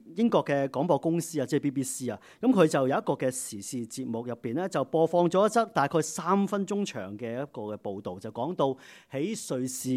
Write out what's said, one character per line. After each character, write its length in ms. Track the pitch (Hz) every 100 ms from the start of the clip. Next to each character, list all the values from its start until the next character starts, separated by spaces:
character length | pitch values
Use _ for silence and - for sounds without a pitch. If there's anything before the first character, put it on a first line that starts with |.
| - 165
英 140 | 233
國 160 | 170 143
嘅 220 | 143 135
廣 180 | 127 175
播 140 | 143
公 200 | 165 170
司 220 | 160 156
啊， 40 | 123
即 80 | 147
係 60 |
B 100 | 147
B 120 | 135
C 240 | 127 - 123
啊， 100 | 104 - -
咁 120 | 240
佢 160 | 214 160
就 200 | 160 131
有 80 | 165
一 60 |
個 120 | -
嘅 180 | 139 131
時 280 | 127 - 104
事 280 | 98 127 113
節 180 | - 127
目 180 | 113
入 120 | 120 117
邊 180 | 120
咧， 160 | 131 185
就 140 | 151 131
播 220 | 160 160
放 200 | 175 175
咗 200 | 185 214
一 20 |
則 160 | 233 220
大 200 | - 139
概 120 | 160
三 460 | 151 - 165 196 196
分 220 | 202 196
鐘 180 | 202 196
長 320 | 123 95 104
嘅 140 | 117 120
一 40 | 139
個 100 | - 107
嘅 40 | 104
報 220 | 107 98
導， 200 | 107 92
就 120 | 110
講 220 | 117 135
到 240 | 180 139 135 - - _
喺 460 | 135 180 220 - 135
瑞 120 | 127
士 220 | - 127